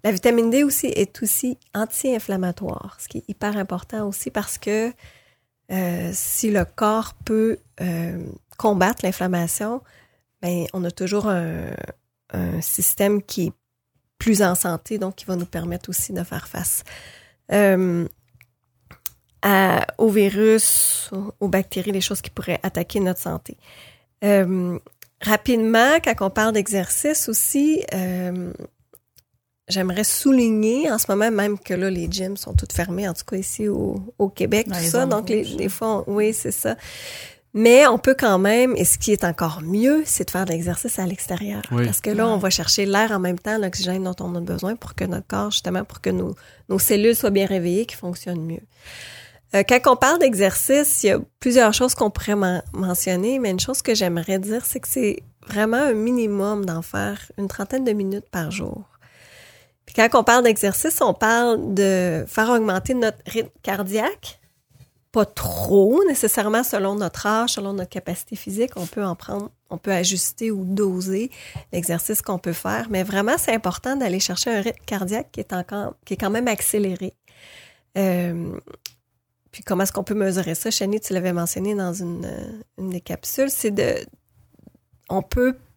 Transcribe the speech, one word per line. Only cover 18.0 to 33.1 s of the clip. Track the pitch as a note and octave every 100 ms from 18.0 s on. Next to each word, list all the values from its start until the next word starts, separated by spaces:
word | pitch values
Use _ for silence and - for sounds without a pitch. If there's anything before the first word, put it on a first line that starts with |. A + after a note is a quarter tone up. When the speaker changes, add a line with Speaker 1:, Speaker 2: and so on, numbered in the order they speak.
| E3+ _ _ _ _ _ _ _ _ - - _ _ _
Speaker 1:
à, | G3 G3 F#3+ G3+ - -
aux | A3+
virus, | G#3 G3 G3 A3 A3 - - - - -
aux, | F#3+ G3+ -
aux | G3+
bactéries, | F#3+ F#3+ F#3+ F#3
les | G3
choses | F3+ G3
qui | -
pourraient | - F#3+ E3+
attaquer | F#3+ - F3 G3+
notre | F#3 F3+
santé. | E3+ E3 - - - - - _ _ _
Euh, | G#3 G3+ F3+ F#3 F3+ F3 - _ - _
rapidement, | - G#3+ - A#3 A3 A3+ B3+ D#4+
quand | C#4+ A3+ G3
on |
parle | G3+ A3
d'exercice | G#3+ G3+ G3+ F3+ - D4 D4+ -
aussi, | A3 - C#4 D4 D#4 -
euh, | F#3+ F#3 F3+ F3+ F3+ F3 - - _ _ _ _ _ _ _ _ _ -
j'aimerais | F#3+ F#3 F3+
souligner | G#3+ - C4+ C4 A#3 A3 G#3+ B3+ D#4
en | A3
ce | -
moment | G3 A3
même | G#3+ G#3 G3+
que | - F#3
là, | F#3+
les | F#3 E3
gyms | F#3+ F#3 G3+
sont | - -
toutes | -
fermées, | - F3 F3
en | G3+